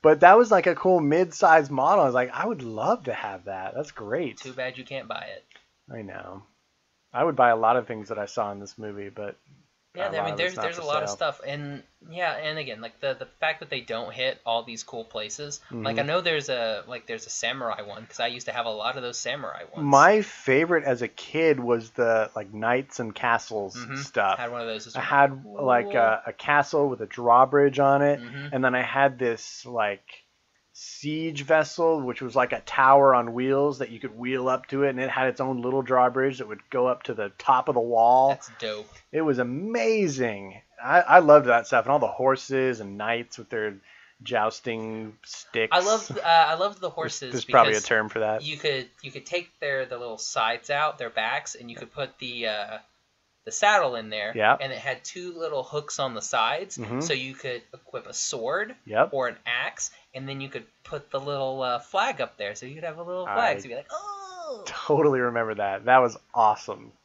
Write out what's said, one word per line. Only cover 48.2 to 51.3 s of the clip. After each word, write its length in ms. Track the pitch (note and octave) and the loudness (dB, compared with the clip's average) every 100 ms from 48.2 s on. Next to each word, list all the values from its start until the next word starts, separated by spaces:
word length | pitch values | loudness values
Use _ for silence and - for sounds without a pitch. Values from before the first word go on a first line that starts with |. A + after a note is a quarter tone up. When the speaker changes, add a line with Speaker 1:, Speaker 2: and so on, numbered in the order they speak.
Speaker 1:
that. 220 | G#2+ A2 | -2 -2
Speaker 2:
you 140 | D3 D3 | -6 -6
could, 320 | D#3 C3+ B2 _ | -4 -4 -6 _
you 80 | C#3 | -18
could 160 | C3+ C3+ | -16 -8
take 240 | F3+ F3 _ | -8 -8 _
their, 260 | D3 C3+ B2+ | -6 -4 -6
the 120 | B2 | -8
little 200 | A#2+ A2 | -10 -10
sides 520 | - - A2+ A#2+ - | -8 -2 -2 -2 -4
out, 280 | C#3+ D3+ - | -2 -2 -4
their 120 | A#2 | -6
backs, 440 | A2+ A2 | -4 -2